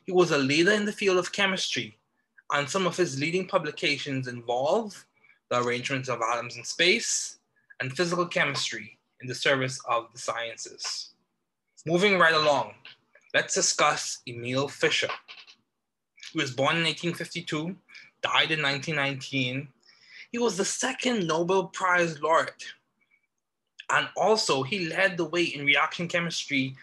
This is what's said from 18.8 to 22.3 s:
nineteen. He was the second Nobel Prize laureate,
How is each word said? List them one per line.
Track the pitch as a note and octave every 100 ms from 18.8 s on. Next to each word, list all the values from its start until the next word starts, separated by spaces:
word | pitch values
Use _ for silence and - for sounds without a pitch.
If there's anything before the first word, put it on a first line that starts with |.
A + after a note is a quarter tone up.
| D3+ D3+
nineteen. | C#3 C3+ - C3+ B2 C3 D3 _ _ _ - - -
He | A#3+
was | A#3 F3+
the |
second | G3 - C4 C4 B3+ A3+ E3
Nobel | D#3+ E3+ F#3+ E3+
Prize | - F#3 F3 E3+ C#3+
laureate, | D#3